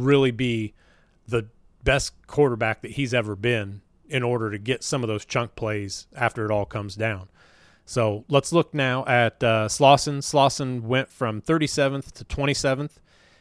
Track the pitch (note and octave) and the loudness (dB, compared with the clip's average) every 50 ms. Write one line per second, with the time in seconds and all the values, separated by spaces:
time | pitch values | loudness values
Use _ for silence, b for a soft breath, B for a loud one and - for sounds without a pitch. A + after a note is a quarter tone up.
0 | B2 C3+ C#3+ C#3 C3+ C3 A#2+ G#2+ B2+ B2 A#2 A2 A2 G#2 - b b b b b | 2 4 6 6 6 2 0 0 -2 0 0 -2 -2 -4 -8 b b b b b
1 | b b b b _ - A#2 A#2 A2 A2 _ _ _ _ _ _ - C3+ C3 C#3+ | b b b b _ -4 -4 -4 -4 -4 _ _ _ _ _ _ 0 0 0 0
2 | - - - - _ - - - D3 C3+ A#2+ G#2+ A2+ A2 A2 - - - A2 - | -2 -6 -10 -14 _ -8 2 2 4 4 4 0 0 -2 -2 -4 -6 -10 -6 -4
3 | C#3+ A#2+ B2+ B2 A2 G#2+ G#2 G2 G2+ A#2+ A#2+ A2 G2+ G2 G2+ G2 - _ _ _ | -4 0 0 0 0 -2 -6 -4 -2 0 0 0 -2 -6 -10 -16 -18 _ _ _
4 | _ - D3+ C3 B2 A#2+ B2 A#2+ A2+ G#2+ G#2 G#2 G2+ A2 B2+ - - - - C3+ | _ -6 -4 -2 -2 0 -2 -2 -2 -4 -6 -6 -4 -4 -4 -4 -4 -4 -4 -2
5 | A#2+ G#2+ G#2+ G#2 - - - B2+ A#2+ A#2 - - A#2+ A2 G#2+ G#2 G2+ G2 - - | -2 -2 -4 -4 -6 -4 -4 -4 -4 -4 -6 -6 -4 -4 -4 -4 -6 -8 -10 -12
6 | - - - - A#2 A2+ - A#2+ A2 G#2 G#2+ G#2 G2+ - - A2 G2+ G2+ F#2 G2+ | -14 -16 -6 -2 -2 -2 0 -2 -2 0 0 0 -2 -2 -6 -8 -8 -8 -6 -4
7 | G#2+ A2+ G#2+ F#2+ F#2+ - b b b b b b b b b b b - - B2+ | -4 -4 -4 -6 -10 -16 b b b b b b b b b b b -6 -2 0
8 | A2+ A2 G2+ G#2+ - - C#3 C#3 - - E3 E3+ D#3 - - D3+ C3+ C3 B2+ C3 | 0 0 0 -2 -4 0 2 2 2 4 2 0 0 0 -2 -2 0 0 0 -2
9 | B2+ - B2+ B2 A#2 A2+ - _ B2+ A#2 A2+ A2 G#2+ G#2+ - - D3 C3+ C#3+ C3+ | 0 2 4 4 4 2 2 _ 0 2 2 2 0 -2 0 4 8 8 8 6
10 | - D3+ C#3+ C#3 C#3+ - - D3 C3+ C#3 - - C#3+ C3 B2+ B2 A2+ A2 B2+ C3 | 4 -2 -4 -6 -6 0 2 4 4 4 2 0 -4 -4 -4 -6 -2 0 0 0
11 | C3 - - - C3 A#2 G#2+ G#2+ - - D#3+ E3 D3+ C#3 - - C#3+ C#3 C3+ C#3 | 0 -2 -6 -4 -4 -4 -4 -4 -2 0 0 0 0 -2 0 0 0 0 0 -4
12 | - - - - - - - - C#3 C#3 C#3 - - C#3 C3 C3 D3 D3 - _ | -8 -10 -16 -18 -12 -10 -6 -2 -2 -2 0 0 0 0 0 0 -4 -8 -10 _
13 | b b b b b b b b | b b b b b b b b